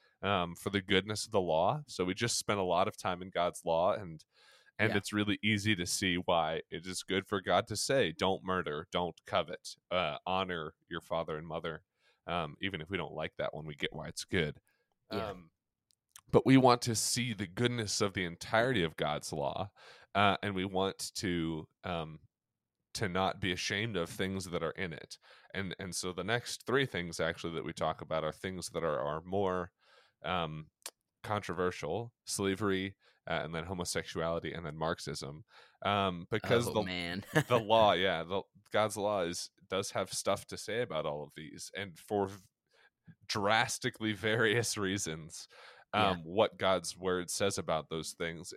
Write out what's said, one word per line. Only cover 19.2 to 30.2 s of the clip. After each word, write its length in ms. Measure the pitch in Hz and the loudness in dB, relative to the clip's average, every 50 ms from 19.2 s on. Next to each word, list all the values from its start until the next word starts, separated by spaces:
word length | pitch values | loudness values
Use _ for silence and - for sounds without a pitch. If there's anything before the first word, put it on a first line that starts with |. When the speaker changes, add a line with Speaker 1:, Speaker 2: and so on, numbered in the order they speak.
| - - 82 | -4 -6 -4
Speaker 1:
law, 380 | 76 71 69 - - 98 104 - - - - - - - _ - | -2 -2 -2 -2 -4 -6 -8 -10 -18 -20 -20 -20 -20 -20 _ 2
uh, 240 | 98 104 101 95 - - | 4 6 6 4 4 0
and 100 | 104 98 | -2 -2
we 120 | 92 92 | -2 -2
want 460 | 98 95 92 95 95 - - - - - | 0 0 2 2 2 0 -2 -8 -8 -6
to, 520 | - - 92 87 85 80 82 80 78 78 - _ _ - | -4 -2 0 0 0 0 -2 -2 -6 -8 -12 _ _ -8
um, 360 | 92 87 82 78 78 78 78 - _ _ _ _ _ _ _ _ _ _ _ _ _ - | -4 -4 -4 -4 -6 -10 -16 -20 _ _ _ _ _ _ _ _ _ _ _ _ _ -6
to 140 | - 113 92 | -4 -4 -2
not 300 | 87 95 95 90 - 98 | 0 2 2 2 0 0
be 120 | 104 92 | -2 -2
ashamed 440 | 90 - - - 107 98 110 117 101 | -2 -2 -2 -2 0 0 0 0 -2
of 140 | 87 85 82 | -2 -2 -2
things 360 | - - 98 95 95 95 90 | -2 -4 -2 -2 -2 -4 -4
that 160 | 90 85 82 82 | -4 -2 -2 -2
are 80 | 78 | -2
in 200 | - - 95 85 76 | -2 -4 -6 -6 -6
it. 240 | - - - - - _ - - - - - - | -10 -12 -14 -16 -18 _ -20 -20 -20 -18 -8 -6
And, 220 | 95 98 87 - - | -6 -4 -4 -6 -6
and 160 | 95 90 85 | -8 -6 -6
so 160 | - - 90 | -4 -4 -4
the 120 | 87 92 87 | -4 -4 -2
next 420 | 101 117 123 - - - - - | 0 0 -2 -2 -6 -10 -8 -2
three 180 | - 120 139 135 | 0 2 2 2
things 340 | 120 - 90 87 85 82 - | 0 -2 -4 -4 -4 -2 0
actually 340 | 82 82 82 - - 85 82 | 0 0 0 -2 -6 -4 -4
that 100 | 76 - | -4 -6
we 60 | 78 82 | -6 -4
talk 280 | - 82 78 80 - | -2 -2 -2 -2 -2
about 220 | 82 - 80 80 78 | -6 -4 -2 0 0
are 80 | 78 | -2
things 380 | - - - 95 95 90 - - - | -4 -4 -8 -8 -6 -6 -8 -6 -4
that 100 | 80 80 | -2 0
are, 160 | 80 76 60 | 0 0 0
are 220 | 69 73 76 80 85 | -2 -2 -4 -4 -6
more, 480 | 90 92 101 101 92 92 90 87 87 - _ _ _ - - _ _ _ _ | -4 -2 0 0 0 0 0 -2 -6 -10 _ _ _ -20 -20 _ _ _ _